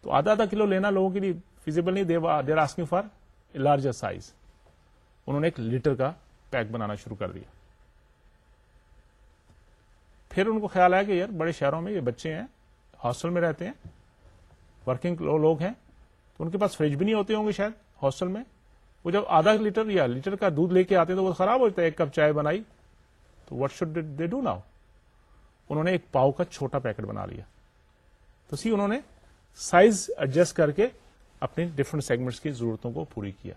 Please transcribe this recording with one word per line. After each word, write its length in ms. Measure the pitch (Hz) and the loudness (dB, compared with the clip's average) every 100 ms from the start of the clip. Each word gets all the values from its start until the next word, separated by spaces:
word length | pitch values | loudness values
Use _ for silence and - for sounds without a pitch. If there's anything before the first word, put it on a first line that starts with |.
تو 100 | - | 2
آدھا 220 | 139 156 | 2 4
آدھا 140 | 214 214 | 2 2
کلو 200 | 208 208 | 2 2
لینا 240 | 190 202 | 2 2
لوگوں 200 | 196 190 | 2 0
کے 100 | 190 | 0
لیے 120 | 196 170 - _ | -2 -4 -8 _
فیزیبل 300 | - 156 175 | -4 -2 0
نہیں، 100 | 190 | 0
they 140 | 185 170 | 0 0
are 240 | 165 151 | 2 0
asking 440 | 139 156 147 - 160 | 0 2 0 -2 -2
for 80 | 175 208 - _ _ _ 143 | -2 -4 -14 _ _ _ -2
a 40 | |
larger 300 | 139 143 135 117 | 2 4 2 -4
size۔ 280 | 107 92 - _ - _ _ _ _ _ _ _ - | -6 -8 -14 _ -20 _ _ _ _ _ _ _ -6
انہوں 140 | 143 | -2
نے 60 | 160 | -2
ایک 140 | 165 | -2
لیٹر 340 | 113 127 147 | -4 0 0
کا 180 | 131 135 175 _ _ - | 0 -2 -4 _ _ -6
پیک 200 | 127 107 | -4 -4
بنانا 240 | 113 107 | -4 -6
شروع 220 | 104 - 104 | -6 -10 -8
کر 140 | 92 | -8
دیا۔ 120 | 92 - - _ _ _ _ _ _ _ _ _ _ _ _ _ - _ _ _ _ _ - _ _ _ _ _ _ _ | -10 -18 -20 _ _ _ _ _ _ _ _ _ _ _ _ _ -20 _ _ _ _ _ -20 _ _ _ _ _ _ _
پھر 180 | - 208 | -2 0
ان 140 | 220 | 0
کو 60 | 208 | -2
خیال 280 | 190 180 | 6 6
آیا 80 | 185 | 6
کہ 100 | 202 | 2
یار 160 | 180 196 | -2 -2
بڑے 240 | 185 160 | -4 -4
شہروں 280 | 165 139 156 | 0 -2 -2
میں 120 | 175 | -4
یہ 80 | 208 | -4
بچے 340 | 123 117 160 | -4 -4 -8
ہیں، 80 | 156 254 _ _ _ _ - | -8 -12 _ _ _ _ -8
ہاسٹل 260 | 120 123 165 | -6 -4 -2
میں 120 | 175 | 0
رہتے 240 | 170 151 180 | 0 -2 -8
ہیں، 60 | 285 - - _ _ - - - - - - - | -12 -20 -20 _ _ -20 -20 -20 -20 -20 -10 -4
ورکنگ 300 | 123 175 170 | -2 -2 -4
لو-، 180 | 156 156 | 0 2
لوگ 240 | 156 160 | 4 2
ہیں، 100 | 180 254 _ - - _ _ _ | -2 -8 _ -20 -20 _ _ _
تو 80 | |
ان 60 | 160 | -6
کے 80 | 190 | -2
پاس 180 | 202 - | -2 0
فریج 180 | 151 | -2
بھی 100 | 143 | 2
نہیں 100 | 196 | 0
ہوتے 200 | 220 196 | 0 0
ہوں 120 | 220 214 | 0 -2
گے 60 | |
شاید 200 | 196 202 220 _ _ | -2 -4 -6 _ _
ہاسٹل 260 | 139 - 180 | -2 -2 -6
میں۔ 160 | 196 262 _ _ _ _ _ | -6 -12 _ _ _ _ _
وہ 60 | 170 | -2
جب 120 | 196 - | -2 4
آدھا 240 | 160 175 | 4 6
لیٹر 380 | 214 214 214 220 | 4 2 -2 0
یا 160 | 190 131 | 2 2
لیٹر 300 | 123 160 196 | 0 -4 -2
کا 120 | 196 | -2
دودھ 260 | 151 175 | 2 2
لے 100 | 185 | 4
کے 120 | 185 190 | 4 4
آتے 160 | 165 | 4
ہیں 60 | 185 | 2
تو 60 | |
وہ 80 | 190 | 0
خراب 280 | 170 190 254 | 2 2 4
ہوتا 220 | 240 196 | 2 2
ہے، 40 | 165 | 0
ایک 120 | 156 | 0
کپ 160 | 156 | -2
چائے 180 | 147 151 | 2 2
بنائی 300 | 151 147 180 220 _ _ _ _ _ _ - - | 2 -2 -4 -8 _ _ _ _ _ _ -20 -14
تو 100 | 123 | -4
what 120 | 139 | -4
should 400 | - 170 160 156 | -4 -6 -4 -8
they 260 | 139 170 247 | -6 -4 -4
do 100 | 233 | -4
now؟ 140 | 92 - _ _ _ _ _ _ - _ _ _ | -4 -8 _ _ _ _ _ _ -20 _ _ _
انہوں 160 | 147 | -2
نے 60 | 165 | 0
ایک 220 | 185 - | -2 0
پاؤ 180 | 135 135 | 2 2
کا 140 | 135 | 2
چھوٹا 340 | 175 - 139 139 | -6 -4 -6 -4
پیکٹ 220 | 123 107 | -4 -6
بنا 260 | 107 104 98 | -8 -8 -10
لیا۔ 180 | 95 104 _ _ _ _ _ _ _ _ _ _ | -12 -16 _ _ _ _ _ _ _ _ _ _
تو 80 | 147 | -6
سی 140 | 226 | 0
انہوں 180 | 214 202 | 0 0
نے 120 | 240 - - _ _ _ | -2 -6 -20 _ _ _
سائز 560 | - - 175 208 196 - 494 | -14 4 8 8 6 -4 -4
ایڈجسٹ 400 | 139 139 170 - | 0 4 2 4
کر 140 | 151 | 0
کے 160 | 143 233 - - _ _ - | 2 0 -2 -20 _ _ -10
اپنے 280 | - - 170 | -6 -4 -4
ڈفرنٹ 300 | 147 135 151 | -2 -2 -2
سیگمنٹس 360 | - 120 127 117 | -2 -2 -2 -6
کی 100 | 151 | -8
ضرورتوں 420 | 127 117 110 123 | -4 -4 -4 -6
کو 120 | 127 | -8
پوری 280 | 156 - 101 | -8 -8 -10
کیا۔ 220 | 98 - | -10 -14